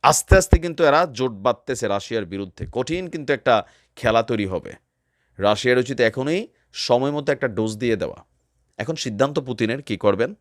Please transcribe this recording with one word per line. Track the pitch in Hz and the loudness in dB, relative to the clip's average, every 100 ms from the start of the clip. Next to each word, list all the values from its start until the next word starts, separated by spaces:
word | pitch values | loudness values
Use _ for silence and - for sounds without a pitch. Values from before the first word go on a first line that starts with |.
আস্তে | 135 156 - 190 | 4 2 6 4
আস্তে | 180 175 | 8 4
কিন্তু | 170 156 | 4 2
এরা | 160 147 175 | 4 6 2
জোট | 117 131 | 0 -4
বাঁধতেছে | 104 104 117 - 127 110 | 0 -2 -2 -4 -4 -2
রাশিয়ার | 98 - 113 | -2 -2 -6
বিরুদ্ধে, | 92 98 98 - - | -4 -8 -10 -10 -8
কঠিন | 117 127 170 185 | -6 -4 -4 -6
কিন্তু | 165 139 | -8 -4
একটা | 143 - 113 - _ _ - | -2 2 2 0 _ _ -4
খেলা | - 110 | 0 2
তৈরি | 113 113 98 | 0 -2 -2
হবে। | 92 - - _ _ _ _ _ - | -6 -8 -18 _ _ _ _ _ -2
রাশিয়ার | 101 107 123 123 | 0 2 2 2
উচিত | 123 123 | 0 0
এখনই | 117 120 135 175 233 _ _ | 0 0 -4 -4 -6 _ _
সময় | - - 123 135 | -12 0 0 0
মতো | 147 143 | -4 -4
একটা | 143 131 | -2 -2
ডোজ | 101 110 107 | -2 -4 -2
দিয়ে | 123 110 | -2 -2
দেওয়া। | 78 - _ _ _ _ _ _ | -4 -10 _ _ _ _ _ _
এখন | 110 | -8
সিদ্ধান্ত | 160 131 104 135 147 | -6 -6 -2 -2 -2
পুতিনের, | 127 117 110 127 | -6 -4 -4 -4
কি | - 101 | -6 -2
করবেন। | 104 98 120 208 | 0 0 -2 -6